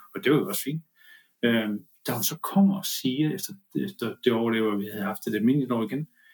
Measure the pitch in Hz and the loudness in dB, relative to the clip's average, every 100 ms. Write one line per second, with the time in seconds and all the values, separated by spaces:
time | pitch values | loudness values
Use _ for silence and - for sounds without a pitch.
0 | - 101 123 143 98 - 135 160 - _ | -14 -2 2 4 2 -4 -4 -6 -10 _
1 | - - _ _ 120 117 104 104 - _ | -20 -20 _ _ 2 2 0 -4 -10 _
2 | - 120 - 160 - 196 196 196 - - | -6 -4 -4 -4 0 4 4 4 -4 -4
3 | 127 131 151 - - - _ - - - | -2 0 0 -2 -8 -12 _ -6 -4 -4
4 | 113 - 120 113 117 110 110 101 98 104 | -6 0 2 2 2 2 0 0 -4 -4
5 | 98 101 117 104 117 143 123 117 107 135 | -6 -6 -4 2 2 2 2 -2 -2 -4
6 | 156 _ _ | -8 _ _